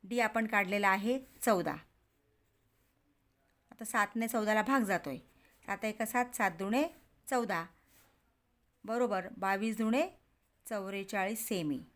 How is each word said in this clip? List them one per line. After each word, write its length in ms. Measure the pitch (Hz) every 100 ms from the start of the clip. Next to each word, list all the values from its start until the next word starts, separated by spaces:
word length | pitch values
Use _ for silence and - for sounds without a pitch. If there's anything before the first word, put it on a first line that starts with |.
डी 160 | 190 240
आपण 280 | 220 226 220
काढलेला 420 | 214 190 208 202
आहे 300 | 190 208 262 262 -
चौदा. 340 | - 196 160 147 - _ _ _ _ _ _ _ _ _ _ _ _ _ _ _ _ _ _ -
तर 60 | 220
सातने 420 | 233 202 226 226
चौदाला 340 | 226 214 214
भाग 220 | 214 269
जातोय. 340 | 202 180 147 127 - _ _ _ -
सात 200 | 196 220
एका 200 | 214 220
सात, 300 | 247 247 -
सात 160 | 202
दुणे 320 | 165 196 240 320 - _ _ -
चौदा, 360 | 262 226 202 165 _ _ - _ _ _ _ _ _ _ _
बरोबर 440 | 202 233 240 196 185 -
बावीस 400 | 190 196 220 220
दुणे 300 | 220 247 359 - _ _ _ _ -
चौवेचाळीस 840 | 214 190 196 196 208 190 220 -
सेमी. 320 | 196 156 135 -